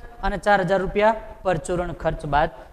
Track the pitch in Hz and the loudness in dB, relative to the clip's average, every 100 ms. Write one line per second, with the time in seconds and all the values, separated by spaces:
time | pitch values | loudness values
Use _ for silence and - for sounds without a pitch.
0 | - - 196 202 208 202 180 196 185 202 | -10 -6 -4 -2 2 4 4 0 0 4
1 | 214 220 - - 190 170 - 175 175 - | 4 2 -6 -6 -2 -2 0 -2 -2 -2
2 | 160 156 151 143 175 - - | -4 -4 0 2 2 -4 -20